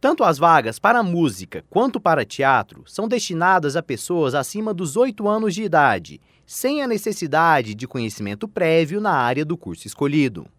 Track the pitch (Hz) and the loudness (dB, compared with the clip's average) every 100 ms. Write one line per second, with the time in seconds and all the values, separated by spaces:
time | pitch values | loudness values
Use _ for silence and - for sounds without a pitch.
0 | 262 330 214 139 165 160 113 117 202 240 | 2 2 2 4 6 6 4 0 2 2
1 | 196 170 156 95 92 - - 196 254 220 | 2 2 0 0 -12 -14 -4 0 0 0
2 | 185 160 110 - 135 127 - - - - | 0 0 0 0 2 2 0 -12 -14 -8
3 | 220 240 - 165 175 185 147 151 151 123 | -2 -2 -2 0 2 4 2 -2 -4 -8
4 | - 175 143 139 131 208 220 180 175 160 | -2 0 0 0 -4 -6 -6 -4 -4 0
5 | 262 208 208 214 220 180 214 160 143 98 | 0 0 -2 0 -2 -4 -2 0 0 0
6 | 76 73 _ _ _ - 254 294 262 214 | -6 -20 _ _ _ -6 -4 -2 -4 -4
7 | - 208 165 147 165 147 110 104 123 131 | -4 -6 -2 2 4 4 0 -8 -8 -6
8 | 113 - 101 104 214 - 170 160 156 196 | -6 -6 -8 -6 -8 -2 2 2 2 -2
9 | 214 156 120 131 151 165 104 82 - - | 0 0 0 0 -4 -6 -8 -14 -14 -4
10 | 143 147 139 90 - | 0 2 0 -2 -16